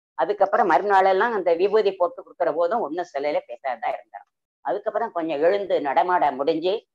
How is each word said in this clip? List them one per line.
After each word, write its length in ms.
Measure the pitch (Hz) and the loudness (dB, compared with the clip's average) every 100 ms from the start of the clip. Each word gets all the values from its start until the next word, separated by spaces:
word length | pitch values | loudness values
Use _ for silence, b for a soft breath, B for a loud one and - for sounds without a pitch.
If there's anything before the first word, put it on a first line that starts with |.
| _ - | _ -4
அதுக்கப்புறம் 520 | 170 208 190 - 202 | -2 0 0 2 4
மறுநாளெல்லாம் 640 | 160 202 190 190 190 240 214 | 4 4 4 4 4 2 0
அந்த 140 | 175 165 | 0 2
விபூதி 360 | 190 214 196 | 2 2 2
போட்டு 260 | 190 175 170 | 0 -2 -4
கொடுக்குற 280 | - - 165 | -14 -4 -2
போதும் 300 | 151 175 226 151 | 0 0 0 -4
ஒண்ணும் 240 | 165 175 | -6 -6
சொல்லல, 280 | 139 147 170 - | -4 -2 -4 -6
பேசாதான் 500 | 120 135 120 143 - | -10 -8 -6 -6 -8
இருந்தாராம். 340 | - 101 - _ _ _ 139 | -10 -20 -20 _ _ _ -6
அதுக்கப்புறம் 480 | 185 214 214 226 170 | -6 -4 -4 -4 -4
கொஞ்சம் 260 | 160 147 | -4 0
எழுந்து 340 | 165 202 190 175 | 2 0 0 -2
நடமாட 440 | 143 156 180 180 151 | 0 0 2 2 0
முடிஞ்சு 420 | 131 143 160 180 214 - | 0 -2 -2 -2 -4 -8